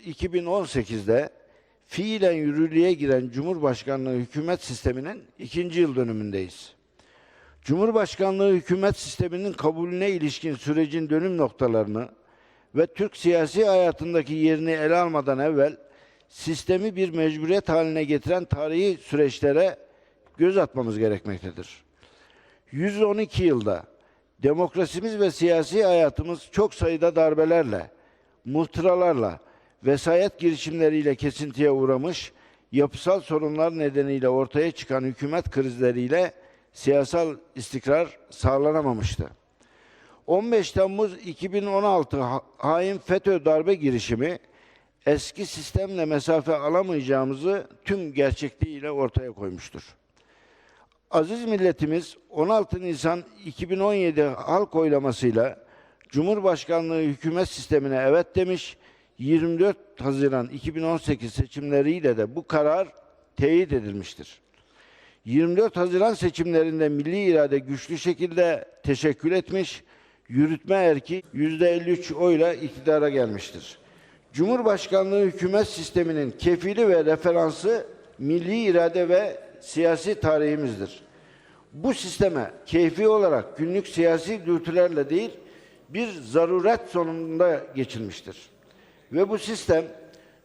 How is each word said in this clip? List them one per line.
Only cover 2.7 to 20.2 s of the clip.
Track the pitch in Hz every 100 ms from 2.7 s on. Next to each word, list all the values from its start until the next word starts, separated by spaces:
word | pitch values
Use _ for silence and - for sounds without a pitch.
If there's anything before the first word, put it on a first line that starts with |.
| 160 180
giren | 165 139 131 127
Cumhurbaşkanlığı | 123 160 175 147 123 - 135 131
hükümet | 123 120 151 165 175
sisteminin | - 123 135 127 147 214 - -
ikinci | 135 165 175 165
yıl | 165 131
dönümündeyiz. | 120 107 107 98 92 - - _ _ _ _ _ _ _ _ _
Cumhurbaşkanlığı | - 160 220 220 190 - 190 190 202
hükümet | 185 - 180 196 -
sisteminin | - - 180 175 202
kabulüne | 170 156 160 175 180 202
ilişkin | 180 151 - 160 135
sürecin | 143 151 156 165 156
dönüm | 156 185 175
noktalarını | 131 - 127 113 104 107 123 - _ _ _ _ _ -
ve | -
Türk | - - -
siyasi | 170 170 156 190 214
hayatındaki | 190 175 - 165 170 131
yerini | 156 160 156 160
ele | 160 151 170
almadan | 170 156 139 131
evvel | 147 147 143 - - _ _ _ _
sistemi | - - 160 - 185 214 185
bir | 190
mecburiyet | 160 160 156 160 196 180
haline | 160 160 156
getiren | 147 147 143 180 175
tarihi | - 156 165 202 175
süreçlere | - 143 143 - 143 147 185 - - _ _ _